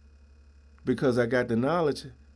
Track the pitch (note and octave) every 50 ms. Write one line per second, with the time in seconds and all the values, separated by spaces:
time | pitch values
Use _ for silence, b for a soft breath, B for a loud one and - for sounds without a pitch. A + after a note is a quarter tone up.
0 | - - - - - - - - - - - - - - - - - A#2+ B2 -
1 | D3+ C3 A#2 B2 A#2+ A2+ C3 B2 A#2+ A2+ A2+ A2+ B2+ C#3 E3 F3+ E3 C#3+ C3+ -
2 | - C3 - - - - -